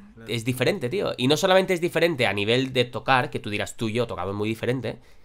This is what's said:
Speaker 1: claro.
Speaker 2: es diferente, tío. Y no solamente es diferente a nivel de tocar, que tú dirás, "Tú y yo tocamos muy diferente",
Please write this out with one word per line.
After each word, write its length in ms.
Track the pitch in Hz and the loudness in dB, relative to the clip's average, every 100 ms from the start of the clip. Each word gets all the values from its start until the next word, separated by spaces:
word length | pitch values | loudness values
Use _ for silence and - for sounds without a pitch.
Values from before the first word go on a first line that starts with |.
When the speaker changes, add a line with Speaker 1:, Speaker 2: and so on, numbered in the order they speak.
| - | -18
Speaker 1:
claro. 180 | - 113 | -16 -6
Speaker 2:
es 120 | 113 113 | -4 -2
diferente, 440 | 127 127 202 123 | 0 0 0 -2
tío. 240 | 185 170 - | -2 -2 0
Y 100 | 127 | 2
no 100 | 151 | 4
solamente 360 | 185 185 185 | 6 4 4
es 80 | 180 | 0
diferente 460 | 170 160 165 147 110 | 0 2 2 2 0
a 60 | |
nivel 400 | 101 101 120 135 | 0 2 2 2
de 120 | 127 120 | 0 -2
tocar, 440 | 110 - 131 143 | -2 2 2 2
que 100 | 120 | -6
tú 100 | 110 | -6
dirás, 260 | 104 98 - | -4 -6 -4
"Tú 120 | 113 | -2
y 40 | |
yo 140 | 110 117 | -2 -2
tocamos 280 | 90 90 101 | -4 -6 -4
muy 120 | 107 | -4
diferente", 500 | 113 110 131 110 - - - | -2 -2 -2 -4 -10 -16 -20